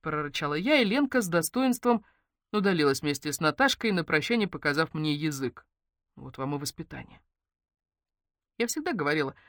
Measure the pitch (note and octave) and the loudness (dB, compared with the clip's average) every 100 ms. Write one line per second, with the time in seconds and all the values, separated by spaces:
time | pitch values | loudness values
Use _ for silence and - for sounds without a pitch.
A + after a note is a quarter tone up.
0 | D#3+ D3+ D3 - D3 D3 G#3 D4+ G#3+ B3 | -4 -4 -4 -4 -4 -2 2 4 4 2
1 | C#4 B3+ F#3+ E3+ E3 B3 C4 A#3+ A#3+ A3+ | 2 0 2 0 0 0 0 2 2 2
2 | _ _ _ _ _ G#3+ G3 F3 D3 C3+ | _ _ _ _ _ 0 2 4 2 2
3 | D3+ C#3+ D3+ C#3 D#3 D3 C4+ - A3+ F#3 | -2 -2 -4 0 0 2 0 2 0 0
4 | D#3+ D#3 C#3+ A#3 G3 D3 D3+ C#3+ D#3+ D#3 | 0 0 2 0 0 -2 0 0 0 0
5 | D#3 D3 D#3 C#3 B2+ - _ _ _ _ | -2 0 -2 -2 -6 -6 _ _ _ _
6 | _ - C3 B2+ C3+ C#3+ C#3+ - D#3+ - | _ -18 -16 -8 -4 -4 -6 -10 -14 -14
7 | - - _ _ _ _ _ _ _ _ | -16 -20 _ _ _ _ _ _ _ _
8 | _ _ _ _ _ _ A#3 - D#4+ A#3+ | _ _ _ _ _ _ -4 -2 -4 -2
9 | C#3+ D#3 C3+ - | 0 0 -2 -6